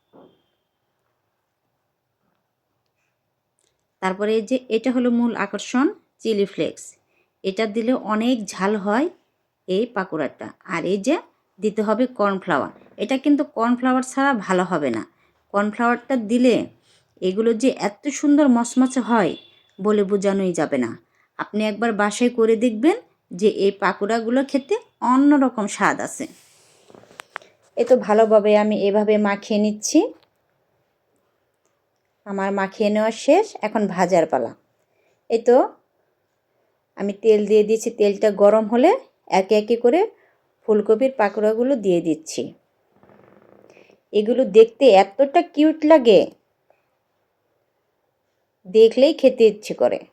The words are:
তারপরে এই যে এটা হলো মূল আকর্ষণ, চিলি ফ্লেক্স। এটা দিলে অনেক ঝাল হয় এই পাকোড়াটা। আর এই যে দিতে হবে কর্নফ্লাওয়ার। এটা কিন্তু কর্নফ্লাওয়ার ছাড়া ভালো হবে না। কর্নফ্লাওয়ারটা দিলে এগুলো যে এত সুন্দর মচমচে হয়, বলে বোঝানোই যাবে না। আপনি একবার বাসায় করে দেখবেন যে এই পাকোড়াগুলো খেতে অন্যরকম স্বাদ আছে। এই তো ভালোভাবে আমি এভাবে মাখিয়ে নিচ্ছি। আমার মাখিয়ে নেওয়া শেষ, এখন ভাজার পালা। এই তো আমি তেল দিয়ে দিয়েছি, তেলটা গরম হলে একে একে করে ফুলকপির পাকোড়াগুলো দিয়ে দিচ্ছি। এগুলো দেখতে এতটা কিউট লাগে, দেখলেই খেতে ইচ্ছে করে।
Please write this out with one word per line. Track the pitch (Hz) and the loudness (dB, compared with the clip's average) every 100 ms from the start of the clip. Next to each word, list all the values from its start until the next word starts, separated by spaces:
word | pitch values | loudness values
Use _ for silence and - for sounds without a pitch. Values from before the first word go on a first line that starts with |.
| _ _ - _ _ _ _ _ _ _ _ _ _ _ _ _ _ _ _ _ _ _ _ _ _ _ _ _ _ _ _ _ _ _ _ _ _ _ _ _ | _ _ -20 _ _ _ _ _ _ _ _ _ _ _ _ _ _ _ _ _ _ _ _ _ _ _ _ _ _ _ _ _ _ _ _ _ _ _ _ _
তারপরে | 190 190 208 | -6 -4 -2
এই | 226 208 | -4 -2
যে | 254 - | -6 -4
এটা | 226 247 | -4 -2
হলো | 247 247 | -2 0
মূল | 233 233 220 | 0 0 -2
আকর্ষণ, | 202 202 - 254 311 427 _ _ | -6 -8 -6 -2 -2 -4 _ _
চিলি | 220 214 196 | -4 -2 -2
ফ্লেক্স। | - 151 - - - _ _ _ _ | -4 -6 -8 -18 -20 _ _ _ _
এটা | 190 196 214 | -8 -6 -4
দিলে | 208 226 254 196 | -4 -2 -4 -4
অনেক | 214 233 254 196 | -4 -2 -2 -6
ঝাল | - 190 214 | -6 -4 -4
হয় | 196 214 339 - _ _ _ _ - | -2 -2 -4 -8 _ _ _ _ -6
এই | 185 240 | -4 -4
পাকোড়াটা। | 208 185 160 131 - - - - | -6 -8 -6 -8 -8 -18 -18 -10
আর | 170 170 | -8 -4
এই | 202 208 | -4 -2
যে | 359 - _ _ _ | -4 -6 _ _ _
দিতে | 208 208 | -6 -4
হবে | 208 214 254 - | -2 -2 -2 -2
কর্নফ্লাওয়ার। | 202 190 190 143 92 - _ - | -2 -2 -4 -4 -4 -10 _ -10
এটা | 220 262 | -6 -4
কিন্তু | 294 285 277 - | 0 0 -2 -4
কর্নফ্লাওয়ার | 233 247 254 254 254 | -2 -2 0 -2 -2
ছাড়া | - 277 247 | -2 -2 -2
ভালো | 185 185 180 | -2 -2 0
হবে | 170 139 | -2 -4
না। | 110 - _ _ _ _ | -4 -8 _ _ _ _
কর্নফ্লাওয়ারটা | 202 208 208 240 240 - 269 208 | -4 -4 -2 -2 -2 -4 -6 -2
দিলে | 240 247 185 87 _ _ _ _ _ | 0 2 2 -2 _ _ _ _ _
এগুলো | 185 190 226 | -4 -2 -2
যে | 220 262 254 208 | 0 -2 -2 -6
এত | - 294 | -6 -10
সুন্দর | - 302 294 285 | -4 2 4 4
মচমচে | 233 233 254 254 254 | 2 0 -2 -2 -2
হয়, | 214 233 165 - - _ _ - | -2 0 0 -4 -14 _ _ -6
বলে | 196 208 | -2 0
বোঝানোই | 196 202 196 196 185 | 0 0 0 -2 -2
যাবে | 165 143 139 | -2 -2 -2
না। | 120 113 _ _ _ - | -4 -8 _ _ _ -14
আপনি | - 208 | -8 -4
একবার | 214 208 233 | -4 -4 -4
বাসায় | 202 208 208 247 | -2 -2 0 -2
করে | 240 226 220 | 0 0 2
দেখবেন | 247 214 285 453 - _ _ | 0 0 0 0 -6 _ _
যে | 180 208 - | -2 -2 0
এই | 196 196 | -2 0
পাকোড়াগুলো | 185 190 202 226 220 254 | -4 -2 -4 -4 -2 -2
খেতে | 269 277 269 427 - _ 233 | -2 -4 -4 -6 -6 _ 0
অন্যরকম | 254 285 294 262 247 202 | 2 4 4 2 -2 -6
স্বাদ | - 185 135 | -2 -2 -2
আছে। | 127 - - - _ _ _ _ _ - _ - - - - _ _ - | -6 -10 -14 -16 _ _ _ _ _ -20 _ -20 -20 -20 -20 _ _ -6
এই | 233 | 0
তো | 254 196 | 0 2
ভালোভাবে | 208 220 214 208 208 | 2 4 4 4 2
আমি | 214 208 | 2 0
এভাবে | 202 202 208 214 | 0 0 2 2
মাখিয়ে | 208 202 - 208 | 0 -2 -2 -2
নিচ্ছি। | 214 208 - 302 480 - _ _ _ _ _ _ _ _ _ _ _ _ _ _ _ _ _ _ _ _ 208 | -2 -4 0 0 0 -4 _ _ _ _ _ _ _ _ _ _ _ _ _ _ _ _ _ _ _ _ -12
আমার | 196 196 | -6 -4
মাখিয়ে | 196 190 - 208 | -4 -4 -2 -2
নেওয়া | 214 220 226 | 0 -2 -2
শেষ, | - 339 440 - | 2 2 2 -6
এখন | 214 220 202 | -6 -4 -2
ভাজার | 175 175 180 156 | 0 2 2 2
পালা। | 131 113 - _ _ _ _ _ _ - | -2 -4 -10 _ _ _ _ _ _ -4
এই | 226 233 | -2 4
তো | 247 403 - _ _ _ _ _ _ _ _ _ _ _ - | 4 2 -4 _ _ _ _ _ _ _ _ _ _ _ -10
আমি | 202 202 | -8 -2
তেল | 220 208 202 | 2 2 4
দিয়ে | 214 | 2
দিয়েছি, | 208 220 170 - | 2 -2 -4 -2
তেলটা | 208 202 220 196 | 0 0 -2 4
গরম | 202 214 214 | 4 4 0
হলে | 240 302 523 - _ - | 2 2 2 -4 _ -4
একে | 185 190 214 | -2 0 0
একে | 214 233 | 0 0
করে | 240 320 440 - _ _ _ _ | 2 2 0 -6 _ _ _ _
ফুলকপির | - 214 208 220 262 262 | -2 0 2 0 0 0
পাকোড়াগুলো | 202 208 214 220 254 269 | -2 0 -2 0 -2 -2
দিয়ে | 196 175 | 0 0
দিচ্ছি। | 165 151 - - 127 - _ _ _ _ _ _ _ _ _ _ _ _ _ _ _ | 0 -4 -6 -10 -10 -14 _ _ _ _ _ _ _ _ _ _ _ _ _ _ _
এগুলো | 214 214 240 233 | -4 -2 -2 4
দেখতে | 202 226 - 269 190 | 6 6 6 6 6
এতটা | 196 - 277 330 339 | 4 0 0 0 0
কিউট | - 311 311 302 | 0 0 2 4
লাগে, | 311 233 180 - - _ _ _ _ _ _ _ _ _ _ _ _ _ _ _ _ _ _ _ _ _ _ 185 | 4 6 4 2 -6 _ _ _ _ _ _ _ _ _ _ _ _ _ _ _ _ _ _ _ _ _ _ -2
দেখলেই | 220 226 233 277 | 4 4 6 2
খেতে | 311 262 254 220 | 4 2 4 2
ইচ্ছে | 208 - | 2 -6
করে। | 185 240 - - | -2 -2 -2 -8